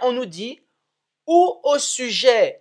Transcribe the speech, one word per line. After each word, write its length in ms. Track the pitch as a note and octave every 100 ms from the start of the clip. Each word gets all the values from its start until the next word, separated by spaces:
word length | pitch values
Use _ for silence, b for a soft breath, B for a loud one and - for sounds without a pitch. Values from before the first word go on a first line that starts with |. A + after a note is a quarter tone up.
on 100 | B3+
nous 140 | B3 A#3+
dit, « 340 | E3 A3+ C#4+ _ _ _ _ _ _ -
Ou 320 | E4+ F4+ -
au 140 | C#4+ C#4+
sujet 800 | - - B3 F#3+ C4 A#3 F#3 -